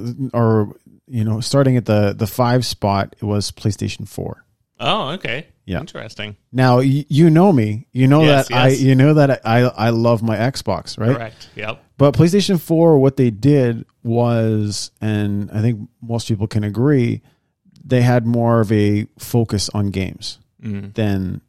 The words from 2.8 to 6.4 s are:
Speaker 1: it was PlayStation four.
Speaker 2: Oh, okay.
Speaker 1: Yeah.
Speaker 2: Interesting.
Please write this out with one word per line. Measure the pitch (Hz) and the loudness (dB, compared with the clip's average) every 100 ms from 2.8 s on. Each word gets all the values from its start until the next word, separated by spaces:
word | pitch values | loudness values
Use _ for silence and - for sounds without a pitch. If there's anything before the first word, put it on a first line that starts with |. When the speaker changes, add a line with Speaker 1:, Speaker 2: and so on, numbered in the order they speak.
| 101 98 101 - | -2 -2 -4 -6
Speaker 1:
it | |
was | 104 104 - | -4 -4 -4
PlayStation | - 110 98 101 - 101 | -6 -6 -4 -6 -8 -14
four. | - - - _ _ _ - | -12 -12 -14 _ _ _ -8
Speaker 2:
Oh, | 127 208 139 | -4 -4 -4
okay. | 180 127 127 - _ | -8 -8 -10 -12 _
Speaker 1:
Yeah. | - 92 | -10 -8
Speaker 2:
Interesting. | - - 113 - 107 104 | -8 -14 -16 -12 -14 -14